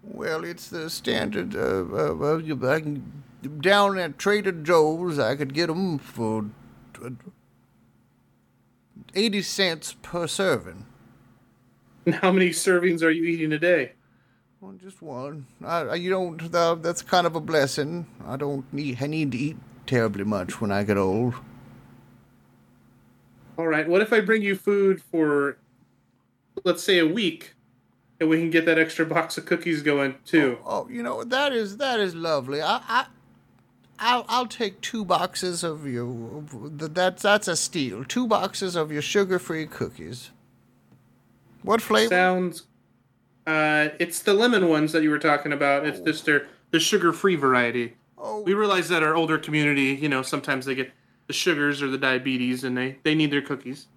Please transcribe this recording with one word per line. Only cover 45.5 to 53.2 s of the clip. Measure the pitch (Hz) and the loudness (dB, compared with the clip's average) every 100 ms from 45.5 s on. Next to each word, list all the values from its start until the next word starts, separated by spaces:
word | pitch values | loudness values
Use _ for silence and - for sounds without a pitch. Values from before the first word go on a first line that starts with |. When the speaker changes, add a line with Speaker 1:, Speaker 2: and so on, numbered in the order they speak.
Speaker 2:
about. | 143 143 139 | 0 2 2
It's | 151 143 | 0 -4
Speaker 1:
Oh. | 160 | -4
Speaker 2:
just | 147 | -2
their, | - 147 - - _ | 2 0 0 -20 _
the | 165 | 0
sugar-free | 156 208 170 170 196 170 | 2 4 2 2 2 2
variety. | 139 127 120 120 117 - _ _ | 4 4 2 0 -4 -10 _ _
Speaker 1:
Oh. | - 214 | -10 -6
Speaker 2:
We | 208 | 0
realize | 202 214 185 160 | 2 4 2 2
that | 175 | 2
our | 156 | 4
older | 160 160 156 | 2 2 0
community, | 156 151 147 143 135 139 | 0 0 2 2 2 0
you | 151 | 0
know, | 135 | 0
sometimes | 131 147 135 135 | -2 -4 -2 -4
they | 131 | -2
get | 131 127 _ _ _ _ | -4 -6 _ _ _ _
the | |
sugars | - 185 156 147 139 | -2 0 2 2 0
or | 143 | -2
the | 131 | 0
diabetes, | 135 131 139 127 123 127 | 0 0 0 -2 0 -2
and | 131 127 | -2 -4
they, | 127 131 | -4 -2
they | 160 | 0
need | 156 | 2